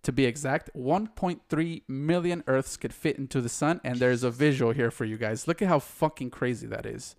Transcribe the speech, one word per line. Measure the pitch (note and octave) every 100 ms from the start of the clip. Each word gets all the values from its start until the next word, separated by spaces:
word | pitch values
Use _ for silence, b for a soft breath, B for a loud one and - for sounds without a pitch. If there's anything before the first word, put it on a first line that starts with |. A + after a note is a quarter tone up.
To | -
be | C3 B2+
exact, | A#2 C#3 D3+ -
one | - B2+ F3+ A3
point | - F3+ E3+ _
three | D3+ E3 E3 -
million | C3+ D3 F3 F3 E3+ -
Earths | C3 - -
could | A2+
fit | - D#3+ -
into | C3+ C3+
the | A#2+
sun," | - D3 F3 C3
and | B2
there's | B2+ A#2+
a | B2
visual | A#2+ D3+ C3+ A#2
here | A#2+ A#2
for | - A2+
you | A2
guys. | A2 A2 -
Look | E3+
at | F#3+
how | D#3
fucking | - - D#3 - B2+
crazy | - B2 A#2+ A2+
that | A2 A2
is. | A2 -